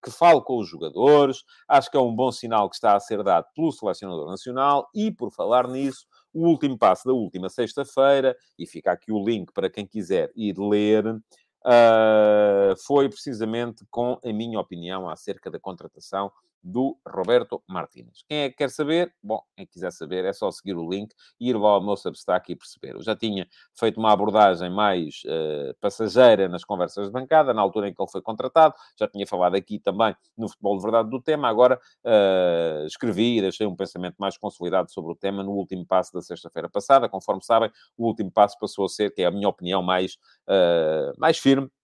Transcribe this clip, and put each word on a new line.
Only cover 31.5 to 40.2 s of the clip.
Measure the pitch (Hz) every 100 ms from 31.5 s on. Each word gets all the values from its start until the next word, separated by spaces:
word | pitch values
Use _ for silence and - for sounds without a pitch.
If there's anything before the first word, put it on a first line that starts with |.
| 110 127 127 _ _
eh, | 117 110 101 95 90 85 82 78 78
escrevi | - 117 95 117 117
e |
deixei | 95 - 107
um |
pensamento | 90 95 87 90 87
mais | 98 -
consolidado | 104 - 87 92 85
sobre | - 82
o | 85
tema | 98 98
no | 98
último | 101 92 95 87
passo | 92 90
da | 90
sexta-feira | 85 85 85 85 82
passada. | 101 - 139 120
Conforme | 95 - 98
sabem, | - 113 110 _ _ _
o | 117
último | 107 98
passo | 98 104 -
passou | 104 -
a | 98
ser, | - 104
que | -
é |
a | 87
minha | 98 101
opinião | - 87 95
mais, | 90 92 92 -